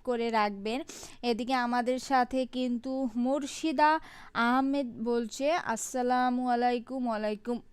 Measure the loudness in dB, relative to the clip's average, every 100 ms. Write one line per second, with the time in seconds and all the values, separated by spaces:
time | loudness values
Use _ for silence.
0 | -4 -2 0 2 0 0 -4 -4 -6 -12
1 | -16 -4 -2 0 0 0 2 2 0 -2
2 | 2 2 2 0 -2 -2 0 -2 -2 -2
3 | -2 0 0 0 -2 -4 0 4 4 4
4 | -2 -16 -8 0 2 4 2 0 -2 -4
5 | -2 0 -2 -2 0 2 0 -4 -4 -2
6 | 2 2 2 2 2 2 2 0 -2 -4
7 | -2 0 -2 -2 -4 -6 -8